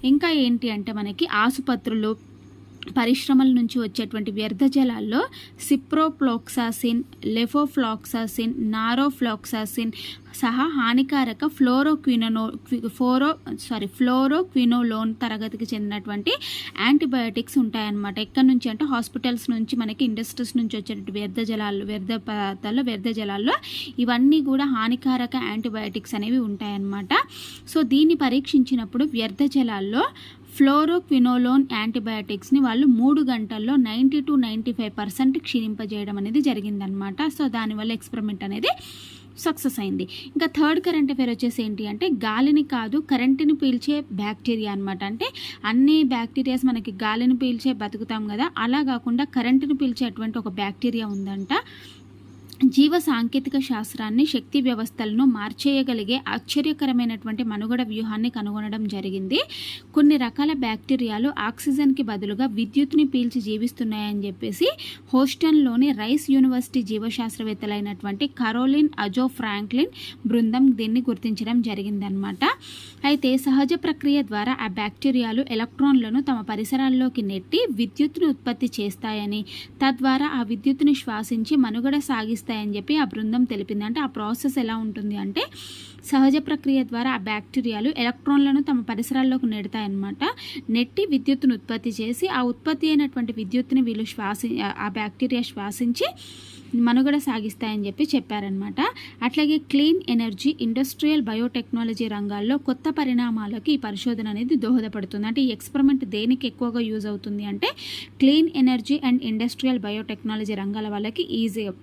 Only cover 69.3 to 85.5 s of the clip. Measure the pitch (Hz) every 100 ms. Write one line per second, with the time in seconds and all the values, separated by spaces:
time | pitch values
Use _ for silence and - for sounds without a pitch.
69.3 | - 226 202 208 247 370 - - - 220
70.3 | 233 226 247 269 220 220 233 247 202 226
71.3 | 208 220 240 226 202 202 202 196 190 196
72.3 | 185 339 523 - - - - 277 294 262
73.3 | 262 269 269 277 339 339 311 285 285 214
74.3 | 214 214 262 214 185 208 - 277 254 233
75.3 | 220 277 226 233 - 277 269 220 247 277
76.3 | 240 202 214 214 262 269 254 254 254 202
77.3 | 190 185 339 466 220 226 - 294 311 330
78.3 | - 254 240 247 - 202 190 226 214 208
79.3 | 208 202 - - - 269 262 262 262 294
80.3 | 262 220 233 277 269 294 269 - 214 220
81.3 | 233 220 302 240 226 262 285 285 240 220
82.3 | 226 - 220 208 202 196 302 254 220 220
83.3 | 240 247 208 190 208 208 240 269 254 208
84.3 | 240 277 269 226 226 220 208 208 202 196
85.3 | 254 554